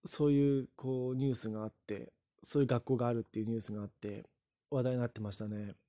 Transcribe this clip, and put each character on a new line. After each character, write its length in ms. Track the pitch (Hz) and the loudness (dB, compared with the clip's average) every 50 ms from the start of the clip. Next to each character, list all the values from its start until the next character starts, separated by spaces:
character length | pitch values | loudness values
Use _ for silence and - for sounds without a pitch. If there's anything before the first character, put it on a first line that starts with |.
| _ | _
そ 220 | 175 - - 151 147 | -10 -2 2 4 6
う 40 | |
い 280 | 143 143 143 143 139 135 | 8 8 6 6 4 2
う、 100 | 127 - _ | 0 -4 _
こ 340 | - - 131 131 127 127 127 | -8 -4 -2 -2 0 0 0
う、 60 | 131 | 0
ニ 120 | 127 135 139 | 2 2 2
ュ 40 | |
ー 40 | 127 | 0
ス 140 | 113 - 113 | 0 -2 -4
が 140 | 107 107 107 | -4 -4 -4
あ 20 | 110 | -6
っ 60 | _ _ _ - | _ _ _ -8
て、 260 | 107 98 120 - _ _ _ _ _ _ - | -8 -8 -8 -12 _ _ _ _ _ _ -16
そ 160 | - - 147 | -2 2 2
う 20 | |
い 40 | 139 | 4
う 20 | 120 | 4
学 160 | 131 120 - | 4 0 2
校 120 | - 135 117 | 0 0 2
が 100 | 123 120 | 2 0
あ 60 | 120 | 0
る 80 | 117 | -2
っ 20 | 110 | -4
て 160 | _ - 104 | _ -6 -4
い 40 | 110 | -2
う 20 | 110 | -2
ニ 80 | 117 | -2
ュ 20 | 113 | -4
ー 40 | |
ス 120 | 107 - 107 | -4 -6 -8
が 80 | 104 | -8
あ 40 | 101 | -8
っ 40 | 101 | -10
て、 400 | _ _ - 104 101 - - - _ _ _ _ _ _ _ _ | _ _ -10 -10 -10 -10 -14 -18 _ _ _ _ _ _ _ _
話 140 | - 135 123 | -2 0 0
題 100 | 127 127 | 0 0
に 60 | 123 | 0
な 80 | 120 117 | -2 -4
っ 20 | |
て 100 | _ - | _ -6
ま 120 | 107 104 | -8 -6
し 60 | 98 - | -6 -6
た 100 | 110 104 | -6 -6
ね。 260 | 107 104 104 101 95 _ _ | -6 -8 -8 -10 -12 _ _